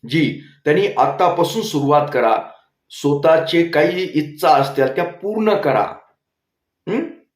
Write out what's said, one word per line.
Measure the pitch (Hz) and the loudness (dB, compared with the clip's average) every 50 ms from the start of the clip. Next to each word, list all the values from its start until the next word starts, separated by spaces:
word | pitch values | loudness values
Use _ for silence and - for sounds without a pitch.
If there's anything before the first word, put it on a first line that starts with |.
| - - | -12 -2
जी, | 143 165 151 117 - - - - _ _ _ | 0 0 0 0 -2 -6 -14 -20 _ _ _
त्यांनी | 147 151 185 202 | 0 0 2 0
आतापासून | 196 - - - - - - 185 175 - 170 170 - - 226 196 | 0 0 0 0 0 2 0 0 0 2 0 -2 -2 -2 -6 -6
सुरुवात | - - 147 139 139 147 147 - 143 - | -4 -4 -2 0 2 2 2 2 2 -2
करा, | 127 117 110 110 110 - - - _ _ _ _ _ _ _ | 0 2 2 2 0 -2 -10 -20 _ _ _ _ _ _ _
स्वतःचे | - - - 143 143 139 - 160 160 - - - - 170 170 | -20 -4 -2 -2 -2 2 4 4 4 4 2 0 0 0 0
काही | 170 - 147 151 - 170 180 185 | 2 2 2 2 2 0 -2 -6
इच्छा | 180 - 156 147 147 - - 180 165 | -2 -2 -4 -4 -4 -8 -2 2 4
असतील | 151 139 135 - - 143 135 131 - | 4 4 2 0 0 0 0 0 0
त्या | 175 175 | -2 -4
पूर्ण | 170 - - - 202 214 220 214 214 202 | -4 -6 -10 -8 -6 -4 0 0 0 0
करा, | - - 151 127 107 95 - - - _ _ _ _ _ _ _ _ _ _ _ _ _ _ _ _ _ - | 2 0 0 0 0 -2 -2 -6 -14 _ _ _ _ _ _ _ _ _ _ _ _ _ _ _ _ _ -6
हं? | 196 262 339 - - - _ _ _ | -4 -4 -4 -6 -10 -20 _ _ _